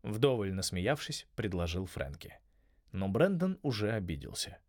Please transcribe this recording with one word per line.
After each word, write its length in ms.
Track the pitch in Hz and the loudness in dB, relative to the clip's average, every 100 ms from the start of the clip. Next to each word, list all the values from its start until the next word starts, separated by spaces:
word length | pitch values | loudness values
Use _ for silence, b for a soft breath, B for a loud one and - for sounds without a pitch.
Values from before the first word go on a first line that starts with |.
Вдоволь 500 | - 107 135 123 101 | -2 4 4 4 0
насмеявшись, 760 | 95 92 92 95 147 - 151 - - | 0 -2 0 0 0 -2 -8 -10 -4
предложил 500 | 107 87 85 85 92 | -2 0 0 -2 -4
Фрэнки. 540 | - 67 73 - - _ _ _ _ _ | -4 -6 -6 -14 -18 _ _ _ _ _
Но 180 | 95 98 | -4 0
Брэндон 520 | 98 180 185 185 185 | 4 4 4 0 0
уже 300 | 143 107 104 | -2 0 2
обиделся. 680 | 113 87 76 73 - - - | 0 -2 -4 -6 -8 -8 -10